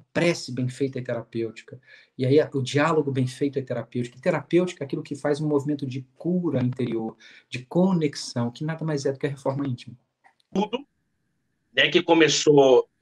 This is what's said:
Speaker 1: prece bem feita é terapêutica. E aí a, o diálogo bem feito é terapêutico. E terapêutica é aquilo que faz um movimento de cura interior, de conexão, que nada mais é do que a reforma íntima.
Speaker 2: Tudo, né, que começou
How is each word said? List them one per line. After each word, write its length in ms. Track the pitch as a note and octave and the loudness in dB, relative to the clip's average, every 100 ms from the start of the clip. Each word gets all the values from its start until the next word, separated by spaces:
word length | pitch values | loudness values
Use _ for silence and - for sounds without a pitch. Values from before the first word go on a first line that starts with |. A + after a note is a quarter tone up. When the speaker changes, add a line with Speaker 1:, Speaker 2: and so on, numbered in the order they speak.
| _ | _
Speaker 1:
prece 400 | - E3+ E3 - | -2 0 -2 -8
bem 160 | B2+ B2+ | -6 -6
feita 300 | - C3+ C3 | -4 -6 -4
é 40 | |
terapêutica. 800 | B2 A#2 A2+ A#2 A2+ A2 - - _ - _ - | -8 -8 -8 -8 -8 -10 -20 -20 _ -20 _ -4
E 80 | B2+ | 4
aí 140 | D3 | 4
a, 100 | C3+ | 4
o 120 | C#3 | -4
diálogo 480 | B2+ C#3 D#3 D#3 C#3+ | -2 0 2 2 0
bem 160 | C3 B2+ | -2 -4
feito 320 | - C#3+ C#3 | -2 -4 -4
é 20 | |
terapêutico. 560 | C3 A#2 A2+ B2 A#2+ - | -6 -8 -6 -8 -8 -4
E 40 | |
terapêutica 600 | F#3 D#3 - E3+ F3+ - | -2 -2 0 0 0 -6
é 20 | C3+ | -8
aquilo 180 | D#3 | -8
que 120 | D#3 C3+ | -8 -6
faz 240 | D3 D3 | -2 -2
um 80 | D#3 | 0
movimento 380 | D3 C3+ D3 C3+ | 0 -2 -4 -6
de 160 | B2+ - _ | -8 -12 _
cura 460 | E3+ F3+ F3 C3+ | -4 -2 0 -2
interior, 520 | B2+ B2 A#2+ A2+ A2+ - - - _ | -2 -2 -4 -4 -8 -12 -20 -20 _
de 160 | B2+ | -16
conexão, 840 | - E3+ F#3+ F3 D3 - - B2 A#2+ | -4 0 2 2 -2 -6 -8 -6 -6
que 160 | - D#3 | -6 -8
nada 180 | D#3+ | -6
mais 220 | D#3+ D3 C3+ | -4 -4 -4
é 60 | |
do 80 | C3+ | -4
que 80 | D3 | -6
a 20 | |
reforma 380 | C#3 C#3 C3 C#3 | -4 -6 -4 -6
íntima. 280 | B2 - A2 _ _ _ _ _ | -8 -12 -20 _ _ _ _ _
Speaker 2:
Tudo, 340 | F#3+ G3+ B3+ C#4+ _ _ _ _ _ _ _ _ C3 | -4 -4 -6 -12 _ _ _ _ _ _ _ _ 0
né, 140 | D3 | 2
que 120 | F3 | 2
começou 880 | F3 E3 D#3 - - D3 C3+ B2 - _ | 4 6 6 4 4 6 8 6 4 _